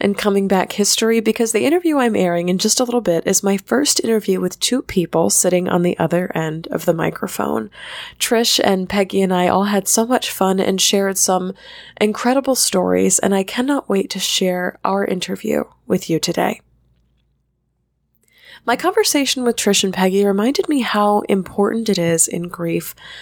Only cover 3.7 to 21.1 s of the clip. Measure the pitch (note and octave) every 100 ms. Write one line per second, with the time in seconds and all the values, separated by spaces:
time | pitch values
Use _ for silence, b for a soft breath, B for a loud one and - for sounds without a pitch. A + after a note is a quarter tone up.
3.7 | A#3+ C#4+ - A3+ A3+ G#3 F#3 F3+ - -
4.7 | B3+ - - E3 D#3+ F#3 - F3+ F3+ F3+
5.7 | F3+ F3 - E3 E3+ F3+ E3 D#3+ D#3 E3
6.7 | E3+ E3+ E3 D#3+ D#3+ - - - - G#3+
7.7 | B B B B B - A3+ A#3 - -
8.7 | F#3+ F#3 G3+ F#3+ G3 F#3+ F3+ F3+ F#3 G3+
9.7 | G#3+ A3 - A3+ B3+ - - F#3+ F#3+ -
10.7 | F#3+ - G3+ G3 G3 - F#3 F#3 F#3+ B
11.7 | B B B G#3+ G#3 A#3+ C4 C4+ B3+ -
12.7 | F#3 F3+ F3+ F#3+ F#3 - G3 F#3+ - B3+
13.7 | C#4+ - G3 F#3+ G3 - - F#3 F3+ F3+
14.7 | - - F#3+ G3+ F#3 F3+ F#3+ G#3+ - -
15.7 | _ - F#3 - D#3+ - E3+ F#3 G#3+ _
16.7 | _ _ _ _ _ _ _ _ _ _
17.7 | _ _ _ _ _ B B B B -
18.7 | B3 E4 G4 G#4 D4 C4+ - B3 A3+ -
19.7 | G3+ G3 F#3 F#3 F#3+ G3+ G3 A3 C#4+ F#4+
20.7 | D4 G#3+ G#3+ G#3